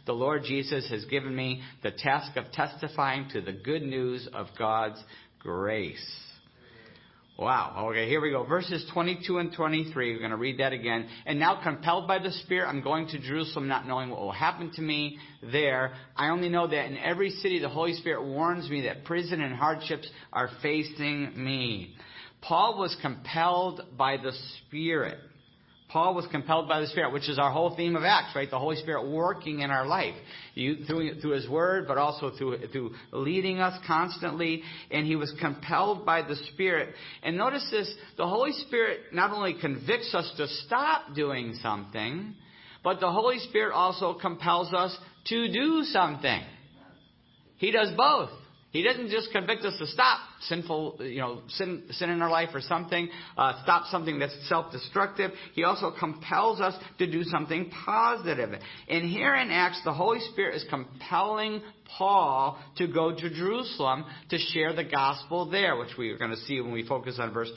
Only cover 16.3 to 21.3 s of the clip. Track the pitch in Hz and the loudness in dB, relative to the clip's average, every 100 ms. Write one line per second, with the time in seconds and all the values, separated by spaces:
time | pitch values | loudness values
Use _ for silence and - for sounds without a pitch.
16.3 | 175 175 175 170 147 135 135 160 175 196 | 2 2 2 2 0 -2 -2 -2 0 0
17.3 | 190 190 180 143 143 170 165 170 135 139 | 0 0 0 0 0 0 0 -2 -2 -2
18.3 | 135 165 175 143 143 120 - - 170 170 | 0 0 0 -2 -2 -2 -4 -2 -2 0
19.3 | 170 143 123 151 160 - 151 - - - | -2 -2 0 0 0 -4 -6 -8 -16 -4
20.3 | - 123 - 151 156 147 - 147 147 139 | -2 -2 -2 0 0 -2 -4 -2 -2 -4